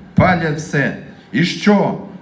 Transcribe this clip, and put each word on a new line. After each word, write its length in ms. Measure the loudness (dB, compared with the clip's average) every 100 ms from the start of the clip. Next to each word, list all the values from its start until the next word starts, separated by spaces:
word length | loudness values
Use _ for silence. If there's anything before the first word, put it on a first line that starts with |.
| -2
палять 440 | 2 4 2 -2 -4
все. 380 | -4 -2 -2 -6 -14 -20 -6
І 120 | -2
що? 540 | -2 0 2 4 2 -4 -12 0